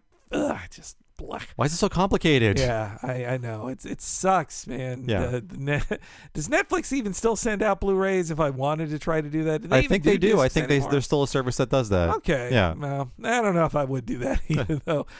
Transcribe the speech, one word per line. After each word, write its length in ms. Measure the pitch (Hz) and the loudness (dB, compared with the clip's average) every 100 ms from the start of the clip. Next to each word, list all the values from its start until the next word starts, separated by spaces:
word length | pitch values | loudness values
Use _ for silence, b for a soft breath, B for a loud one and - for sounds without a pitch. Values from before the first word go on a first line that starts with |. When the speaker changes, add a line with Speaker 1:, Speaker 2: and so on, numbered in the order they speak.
| _ _ _ | _ _ _
Speaker 1:
ugh, 260 | - 294 - 87 | -2 -2 -2 -8
just 280 | - - - _ - | -16 -18 -20 _ -16
blech. 280 | - - - - | -12 -12 -10 -2
Speaker 2:
Why 80 | |
is 80 | 131 | 0
it 60 | 170 | 2
so 100 | 196 | 0
complicated? 720 | 175 190 190 165 139 110 101 | 2 2 2 4 6 6 4
Speaker 1:
Yeah, 360 | 127 110 107 110 | 2 0 -4 -6
I, 220 | - 127 | -6 -6
I 120 | 123 127 | -4 -4
know. 280 | 117 110 120 | -4 -8 -8
It's, 180 | 131 | -10
it 160 | - 143 | -10 -8
sucks, 680 | - - 185 190 147 - - | -6 -2 2 2 0 -10 -10
man. 340 | 120 127 127 120 | -8 -6 -6 -2
Speaker 2:
Yeah. 180 | 101 85 | 0 0
Speaker 1:
The, 140 | 123 | -4
the 160 | 175 131 | -8 -8
ne-, 420 | 139 143 - - - | -2 -2 -2 -6 -10
<laughs> 240 | - - | -20 -12
does 160 | - 151 | -8 -2
Netflix 440 | 311 403 370 - | 0 0 -2 0
even 200 | 269 202 | -4 -2
still 220 | 185 226 | -2 -2
send 260 | 214 233 202 | 0 -2 0
out 200 | 220 196 | 0 0
Blu-rays 500 | 196 190 190 185 165 | 0 2 2 0 0
if 80 | 156 | 0
I 120 | 151 | 0
wanted 400 | 131 139 156 160 | 0 -2 -2 -4
to 100 | 151 | -4
try 200 | - 160 | 0 -2
to 80 | 151 | 0
do 140 | 156 | -2
that? 200 | 160 156 | 0 -2
Do 40 | - | 2
they 80 | 131 | 2
Speaker 2:
I 0 | |
Speaker 1:
even 80 | 262 | 4
Speaker 2:
think 160 | 190 | 2
Speaker 1:
do 60 | 151 | 4
Speaker 2:
they 80 | 196 | 4
do. 100 | 190 | 4
Speaker 1:
discs 140 | 202 | 6
Speaker 2:
I 60 | 131 | 4
think 200 | 160 131 | 2 2
they, 60 | 143 | 2
Speaker 1:
anymore? 160 | 139 | 4
Speaker 2:
there's 140 | 143 - | 0 2
still 180 | 151 | 2
a 20 | 139 | 2
service 280 | 139 127 117 | 0 0 0
that 140 | 127 | 2
does 180 | 135 110 | 2 2
that. 220 | 95 85 403 | 2 4 0
Speaker 1:
Okay. 320 | - 143 120 | 0 -2 2
Speaker 2:
Yeah. 220 | 123 90 | 2 2
Speaker 1:
Well, 360 | 80 143 139 131 - | 0 -6 -4 -6 -6
I 160 | - 240 | -2 0
don't 140 | 214 175 | 2 2
know 80 | |
if 100 | 156 | 2
I 80 | 151 | 0
would 240 | 135 131 117 | -2 -4 -4
do 120 | - | -4
that 240 | 269 269 | -2 -2
<laughs> 40 | - | 0
either, 320 | 151 127 151 | -2 0 -4
though. 220 | - 151 - | -2 -4 -4